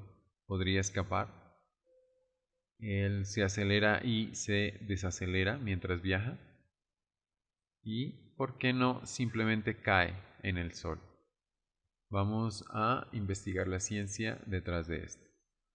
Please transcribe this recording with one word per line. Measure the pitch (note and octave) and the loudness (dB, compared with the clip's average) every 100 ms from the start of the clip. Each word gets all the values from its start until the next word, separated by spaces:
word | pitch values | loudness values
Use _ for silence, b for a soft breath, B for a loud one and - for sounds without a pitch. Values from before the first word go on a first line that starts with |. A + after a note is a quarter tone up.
| G2 - _ _ - | -6 -18 _ _ -4
¿podría | G2 F#2 F#2+ | 0 2 2
escapar? | F#2+ - F2 F#2+ - - - _ _ _ _ _ _ _ _ _ _ _ _ - | 2 -2 0 0 -2 -8 -20 _ _ _ _ _ _ _ _ _ _ _ _ -10
Él | G#2+ G2 G2 G2+ G2 | -2 0 2 0 -2
se | - | 0
acelera | G2 G2+ G2+ G#2 G#2+ G#2 | 0 2 2 4 4 4
y | B2 A2 A2+ - | 2 0 0 -4
se | - G2+ G#2 - | 0 2 2 -2
desacelera | A2 F#2+ F#2+ - F#2 F#2 F#2+ C#3 | -4 -2 -2 -2 0 2 2 0
mientras | A2+ F2+ F2+ F2+ | 0 -2 0 -2
viaja. | F#2 F#2 A2+ E3+ - - _ _ _ _ _ _ _ _ _ _ _ _ | 0 0 0 -6 -12 -20 _ _ _ _ _ _ _ _ _ _ _ _
¿Y | A2 A2+ C#3 - - - | -6 -4 -4 -8 -12 -6
por | C3 - | -4 0
qué | B2+ | 2
no | B2+ B2+ B2 - | 4 4 2 -4
simplemente | - A#2+ A2 A2 A2 G#2+ G#2+ | -4 -2 2 2 2 0 -2
cae | - F#2+ F2 F#2 - - | 2 4 4 -2 -12 -8
en | G2 F2+ | -2 0
el | E2+ | -2
Sol? | - E2+ E2 - - _ _ _ _ _ _ _ _ - | -4 -6 -6 -8 -20 _ _ _ _ _ _ _ _ -4
Vamos | G2 G2+ G#2+ A2+ G2+ - | 0 2 2 0 -2 -6
a | G#2+ A2 C3 - | 0 2 0 -2
investigar | A2+ G2 G2 - F#2 F#2 | -4 -2 -2 -2 -2 0
la | F#2+ | 0
ciencia | - G#2 G2+ G2 A2 - - | -2 -2 -4 -2 -4 -4 -4
detrás | F#2 F2 F2 D#2+ | -4 0 -2 0
de | E2 | -4
esto. | - - - _ _ _ _ | -6 -14 -20 _ _ _ _